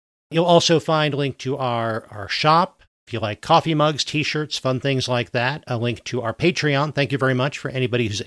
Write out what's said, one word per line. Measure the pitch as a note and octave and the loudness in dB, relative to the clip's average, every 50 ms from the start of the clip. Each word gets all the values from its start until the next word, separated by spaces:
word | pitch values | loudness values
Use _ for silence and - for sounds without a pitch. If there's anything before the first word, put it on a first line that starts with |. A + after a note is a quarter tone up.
| _ _ _ _ _ _ | _ _ _ _ _ _
You'll | D3+ D#3+ D#3+ | -2 0 4
also | F3 F3 E3 - - E3+ D#3 | 6 6 6 6 6 4 2
find | - - D#3+ D#3 D3+ D3+ C#3 | 2 2 2 2 2 0 0
a | |
link | C3+ C#3+ C3+ A#2+ - | -2 -2 -4 -4 -6
to | - C3 C#3 | -6 -6 -4
our, | C3 C3 B2 A#2+ A#2 A2+ A2+ A2 A2+ - - | -2 -2 -2 -2 -2 -2 -2 -4 -6 -8 -10
our | G#2 G#2 G2 F#2+ | -12 -12 -10 -6
shop, | - - - D#3 D#3+ E3 F#3 F#3 - _ _ _ _ _ _ | -4 0 2 4 6 4 4 2 -2 _ _ _ _ _ _
if | - A#2 | -10 -6
you | A2 | -4
like | A2 G#2 G#2+ - | -4 -4 -6 -6
coffee | - - E3 E3 - D#3+ D#3+ | 2 4 4 4 4 2 2
mugs, | D3+ D3 D#3 D#3 B2+ - | 2 2 2 2 -2 -4
t-shirts, | - - D3+ C#3+ - - D3+ D3+ D3 - | -4 -4 -4 -4 -2 -4 -4 -6 -6 -8
fun | - - C3 C3 B2+ | -4 -4 -2 -2 -2
things | - C#3 C3+ C3 B2 - | -2 -2 -2 -2 -2 -2
like | B2 A#2+ A#2+ - | -2 -2 -2 -2
that, | - B2 A#2+ B2+ C#3+ D#3 - | -2 -2 -2 -2 -2 -4 -6
a | - B2+ | -6 -4
link | A2+ A#2 A#2+ A#2 - - | -2 -2 -4 -4 -6 -8
to | - A#2+ B2+ | -6 -6 -4
our | A#2 A2+ | -4 -4
Patreon. | A2 - D3+ F3 F3+ - - D3+ C#3 C#3 C#3+ D#3 - | -4 0 0 0 0 0 0 0 0 0 0 0 0
Thank | C#3+ C#3+ - | -2 -2 0
you | C#3 C3 | 0 0
very | C3+ C3 C3 | 0 0 2
much | B2 B2+ D3 - - | 0 0 -2 -4 -6
for | - C#3 | -8 -8
anybody | B2+ C3 B2+ A2+ A#2 B2 A#2+ | -4 -2 -2 0 0 0 0
who's | G#2 G2+ G2+ A#2 | -2 -4 -6 -4